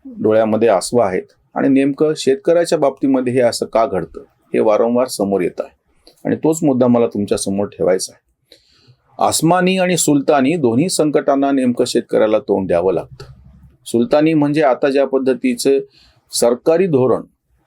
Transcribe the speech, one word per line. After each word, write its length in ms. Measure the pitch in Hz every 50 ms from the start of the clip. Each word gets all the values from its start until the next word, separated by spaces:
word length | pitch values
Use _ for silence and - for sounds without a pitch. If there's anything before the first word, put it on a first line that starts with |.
| -
डोळ्यामध्ये 640 | 269 240 208 - 110 107 110 113 107 110 110 113 113
आसवा 380 | 98 90 - - 123 120 110
आहेत 260 | 95 92 90 - - _ _ _ _ -
आणि 120 | - -
नेमकं 460 | 139 135 135 139 143 139 - 156 151 156
शेतकऱ्याच्या 600 | 151 - 135 135 135 - 175 165 175 175 - 170
बाबतीमध्ये 560 | 156 143 135 131 - - 135 135 131 127 123 120
हे 80 | 131
असं 240 | 120 117 107 - 113
का 200 | - - 113 113
घडतं, 360 | - 95 90 80 - - - - _ _ _ _ _ -
हे 60 | 120
वारंवार 480 | 117 110 104 104 113 117 120 123 131
समोर 340 | 131 - - 101 98 98 95
येत 200 | 87 80 - -
आहे 160 | - - _ _ _ _ _ _ _ _ _ _ -
आणि 100 | - 110
तोच 240 | 107 - 151 160 160 170
मुद्दा 240 | 147 127 120 127
मला 200 | 123 120 120 117
तुमच्यासमोर 600 | 117 - 104 101 - 113 101 - 101 98 98 104
ठेवायचा 460 | 95 - - 87 90 92 92 - - -
आहे. 80 | _ _ _ _ _ _ _ - _ _ _ _ _ _ _ _ _ _ _ _ - -
आसमानी 500 | - - - 156 165 175 185 180 185 190
आणि 200 | 190 180 180 180
सुलतानी 580 | 156 - 160 147 143 135 - 151 139 127 135 170
दोन्ही 340 | 175 135 117 113 127 165 185
संकटांना 640 | - - 156 151 135 135 135 147 139 139 139 139
नेमकं 340 | 139 135 131 123 120 - 123
शेतकऱ्याला 540 | - - 120 - - 117 113 110 107 107 107
तोंड 280 | - - 98 98 95
द्यावं 260 | 87 87 85 87 95 87
लागतं. 300 | 76 76 - - - - - - - - - - - - - _ _ -
सुलतानी 480 | - - 117 120 117 - 151 156 160 165
म्हणजे 280 | 151 143 143 147 156
आता 280 | 151 135 123 - - 143
ज्या 180 | 135 139 135
पद्धतीचं 640 | 131 135 131 131 131 127 120 - 127 120 120 - 139 139 135 135 - _ _ _ _ _ _ _ _
सरकारी 560 | - - 120 120 123 123 - 165 160 170 196
धोरण, 340 | 185 151 123 131 123 110 - - - _ _ _ _ _ _ _